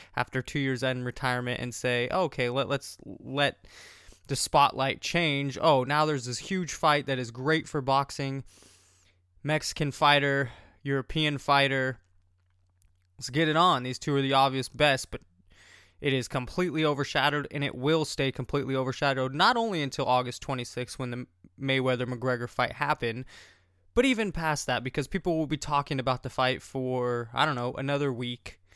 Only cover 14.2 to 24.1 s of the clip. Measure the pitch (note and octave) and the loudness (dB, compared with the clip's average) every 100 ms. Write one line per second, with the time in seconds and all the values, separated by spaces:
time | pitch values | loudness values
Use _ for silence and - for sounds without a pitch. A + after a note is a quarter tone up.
14.2 | C3+ C3+ C3+ C3 B2+ - D3 C3+ - A#2 | 4 4 4 2 -4 2 2 2 -2 -14
15.2 | _ _ _ - - - - - C#3+ C3+ | _ _ _ -20 -20 -20 -20 -6 -2 0
16.2 | A#2 C3+ B2 - F3+ D3 D#3 C#3+ C#3 D3 | -2 -6 -4 -4 -2 0 0 0 -2 0
17.2 | C#3 D3 C#3 D3 C#3+ - C3+ D#3+ D3 - | 2 0 -2 -4 -4 -2 2 2 0 -2
18.2 | C3+ - B2 C#3+ C3+ C3+ C3 B2+ C#3+ C3 | -2 -4 -4 -4 -2 -2 -2 -2 -2 0
19.2 | C3 C#3 G3+ A#3+ A3+ F3 C#3 - B2+ B2+ | -2 2 4 4 0 -2 -2 -2 2 2
20.2 | B2+ - - B2+ B2 - B2 - B2+ A#2+ | 0 -6 -6 -6 -6 -8 -8 -8 -8 -8
21.2 | B2 _ - - C3+ C3+ B2+ B2 B2 B2 | -10 _ -20 -6 0 2 2 0 -2 -2
22.2 | B2+ B2 A#2+ - B2 - D3 D3+ A#2 A2+ | -2 -2 -2 -2 -2 0 0 0 -2 -4
23.2 | - - - _ _ _ _ - C4 | -10 -16 -20 _ _ _ _ 2 2